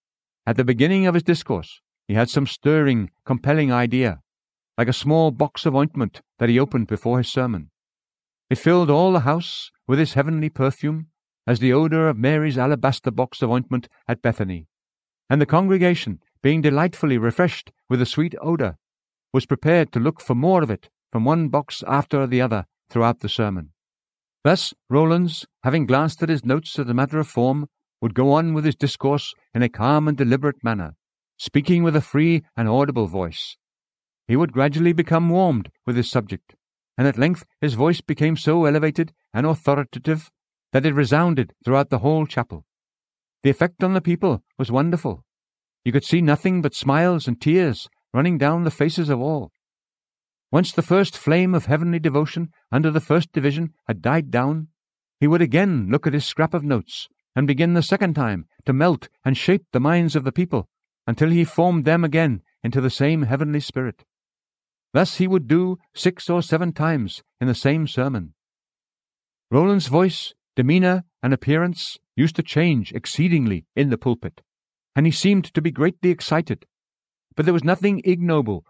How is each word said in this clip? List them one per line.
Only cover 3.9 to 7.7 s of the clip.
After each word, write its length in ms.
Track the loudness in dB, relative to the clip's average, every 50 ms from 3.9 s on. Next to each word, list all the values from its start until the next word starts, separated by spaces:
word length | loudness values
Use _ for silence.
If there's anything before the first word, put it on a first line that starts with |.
| 0 0 0 -2 -4 -6 _ _ _ _ _ _ _ _ _ _ _
like 100 | -2 0
a 60 | 0 -2
small 360 | -2 0 2 2 4 4 2
box 380 | 2 0 -2 -2 -2 -4 -2
of 80 | 0 0
ointment 460 | 0 0 0 -2 -4 -4 -4 -6 -10 -20 _ _ -2
that 100 | 0 2
he 100 | 2 2
opened 280 | 2 0 0 -2 -2
before 320 | -4 -4 -4 -2 -2 -2 -2
his 120 | -2 -2
sermon. 380 | -4 -4 -4 -4 -4 -8 -10 -14